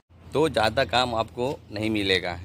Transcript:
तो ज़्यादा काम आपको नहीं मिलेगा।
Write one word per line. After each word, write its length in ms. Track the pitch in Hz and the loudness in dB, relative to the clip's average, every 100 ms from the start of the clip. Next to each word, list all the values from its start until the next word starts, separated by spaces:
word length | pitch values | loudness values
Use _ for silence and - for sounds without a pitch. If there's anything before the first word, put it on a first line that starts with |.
| _ - - | _ -20 -4
तो 200 | 131 156 | 0 0
ज़्यादा 360 | 120 110 117 131 | 2 2 2 2
काम 280 | 120 127 | 2 2
आपको 340 | 110 113 123 127 160 - | 0 -4 -2 -4 -4 -10
नहीं 160 | 107 110 | -4 -2
मिलेगा। 480 | 107 98 92 87 87 | 0 2 2 0 -6